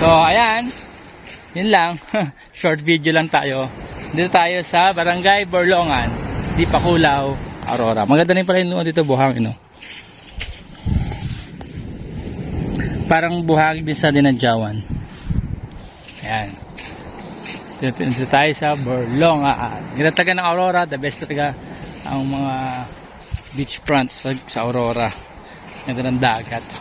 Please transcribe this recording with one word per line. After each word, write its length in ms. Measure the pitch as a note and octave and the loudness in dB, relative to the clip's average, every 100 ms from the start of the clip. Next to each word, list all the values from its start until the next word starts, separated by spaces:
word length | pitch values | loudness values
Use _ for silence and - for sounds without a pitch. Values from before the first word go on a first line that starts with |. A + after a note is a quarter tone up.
So, 80 | D#3+ | 8
ayan. 560 | D#3+ D#3+ G3 A#3 A3 B3 - - - - - - - - E3+ | 8 6 6 4 2 -4 -10 -16 -18 -20 -20 -20 -20 -12 -4
Yun 160 | G3+ | 4
lang. 240 | G3 E3 E3+ - | 6 4 0 -4
<laughs> 480 | G#3+ D#3+ - - - | -2 -2 -4 -20 -2
Short 240 | F3 D#3 | 0 0
video 320 | D3+ E3 D3+ D#3+ | 2 2 4 2
lang 160 | D#3+ | 4
tayo. 400 | D3+ C#3+ C3+ C3 - - - - | 2 2 -2 -4 -8 -14 -12 -6
Dito 160 | D#3 F3+ | -2 4
tayo 320 | F#3 E3+ F3+ E3+ | 4 4 2 0
sa 240 | F3 F#3 | 4 4
Barangay 560 | F3 E3+ F3 F3+ G3+ G3 | 4 2 2 4 4 2
Borlongan, 640 | F3+ F3 F#3 E3+ C3 A#2+ A#2 - - - D#3 | 2 4 4 4 2 0 -4 -6 -6 -2 0
Dipakulaw, 720 | E3 D3+ F3 E3+ D#3 C#3 C#3 C3+ - - - | 2 2 4 4 4 2 0 -4 -8 -12 -6
Aurora. 320 | A#2+ A2+ A2 | -2 0 2
Maganda 320 | G2+ D3 E3+ F#3 | 4 4 4 2
rin 80 | |
pala 160 | F#3 F#3 | 2 2
yung, 160 | F3+ F3+ | 2 -2
ano, 80 | |
dito, 160 | E3 D#3+ D3+ | -2 0 2
buhangin, 400 | C3 C3+ B2 A2+ | 2 2 2 -2
no? 80 | A#2+ - - - - - - - - - - - - - - - - - - - - - - - - - - - - - - - - - - - | -4 -14 -20 -20 -20 -20 -20 -18 -12 -12 -12 -16 -10 -2 -2 -2 -6 -8 -8 -12 -16 -14 -12 -12 -12 -12 -10 -10 -10 -8 -6 -4 -4 -4 -4 0
Parang 400 | E3 E3+ F3 E3 | 2 2 -2 2
buhangin 400 | D#3 D#3 D#3+ D#3 | 4 4 0 -4
din 80 | D3 | 0
sa 160 | D#3 | 2
Dinadjawan. 720 | C#3+ C#3 B2+ B2 A2+ A2 G#2+ G2+ - - - - - - - - - - - - - | 6 4 4 2 2 0 -6 -6 -8 -8 -14 -4 -4 -4 -8 -10 -16 -18 -20 -20 -14
Ayan. 320 | G#2+ A2 G#2 G2 - - - - - - - - - - - - | -6 -4 -4 -10 -16 -16 -16 -16 -16 -16 -16 -14 -14 -14 -16 -6
Dito, 240 | C3+ A#2+ | -6 -2
dito 240 | D#3+ A#2+ B2+ | -2 -2 2
tayo 240 | C#3 D3+ | 4 4
sa 240 | D3 D3+ D3 | 2 0 0
Borlongan. 1200 | B2 B2+ A#2+ B2+ E3 D#3 C#3+ B2+ A#2+ G#2+ - B2+ | -2 -2 -2 4 4 4 2 0 -2 -6 -10 0
Ganda 160 | D3+ | 0
talaga 240 | D#3 F3 F#3 | 2 2 2
ng 80 | F3+ | 0
Aurora. 320 | E3+ F#3 F3+ | 2 2 2
The 160 | F3 C#3+ | 0 -2
best 240 | C#3 - | -6 -6
talaga 320 | - C#3+ D3 C3 - - - - | -8 -2 -2 -4 -12 -14 -14 -12
ang 240 | C#3 C3+ C3+ | -6 -4 -2
mga 280 | C3+ C#3 C3 C3 B2+ B2 - - - - - - C3 | -2 -2 -4 -6 -8 -10 -14 -20 -20 -12 -12 -10 -8
beachfront 560 | C#3 - - C#3+ B2+ | -6 -8 0 2 2
sa, 240 | - C3 C3 - | -4 -6 -6 -6
sa 160 | - A#2 | -4 -2
Aurora. 480 | B2 A#2 A#2 A2+ - - - - - - - - | 0 0 0 -2 -4 -16 -20 -20 -20 -18 -16 -8
Ganda 240 | B2 B2+ | -4 -2
ng 80 | B2 | 2
dagat. 480 | B2 A2+ A2+ A#2 - - | 2 0 -4 -8 -10 -16